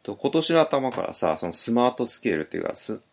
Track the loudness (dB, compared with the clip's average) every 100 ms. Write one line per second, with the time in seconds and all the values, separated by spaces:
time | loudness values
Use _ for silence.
0 | -12 -4 0 0 4 4 4 2 -2 -4
1 | -6 0 0 0 -4 -4 0 4 4 2
2 | -6 -2 -2 -2 -2 -6 -6 -6 -8 -10
3 | _